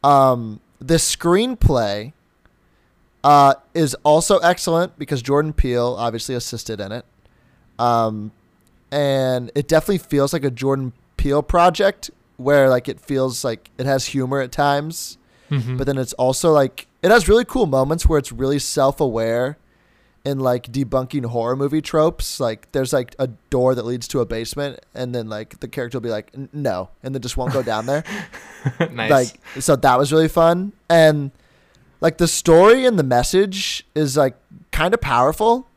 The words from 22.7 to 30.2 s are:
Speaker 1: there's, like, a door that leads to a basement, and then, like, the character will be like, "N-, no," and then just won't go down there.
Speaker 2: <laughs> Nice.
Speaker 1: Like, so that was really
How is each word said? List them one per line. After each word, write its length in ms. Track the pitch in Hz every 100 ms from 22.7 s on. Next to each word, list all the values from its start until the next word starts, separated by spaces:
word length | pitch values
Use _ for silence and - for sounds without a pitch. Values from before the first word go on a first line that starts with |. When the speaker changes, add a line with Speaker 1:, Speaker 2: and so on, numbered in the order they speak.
Speaker 1:
there's, 180 | 139 131
like, 240 | 143 123 -
a 100 | 131 110 _
door 240 | 131 127
that 120 | 127 113
leads 240 | 123 120
to 100 | 135
a 60 | 117
basement, 540 | 113 113 - 143 131 _
and 220 | - 123 120
then, 140 | 110
like, 320 | 107 110 -
the 80 | 123
character 280 | - 120 123
will 60 |
be 60 | 117
like, 200 | 107 - -
"N-, 140 | 135
no," 380 | 147 139 92 95 -
and 140 | 131 135
then 60 |
just 160 | 120 -
won't 160 | 131
go 100 | 135
down 220 | 120 110 117
there. 180 | 147 -
Speaker 2:
<laughs> 40 | 208 170 - - - 139 - 160
Nice. 180 | 120 110
Speaker 1:
Like, 300 | 139 123 - - -
so 140 | 135 139
that 200 | 139 127
was 140 | 139
really 160 | 156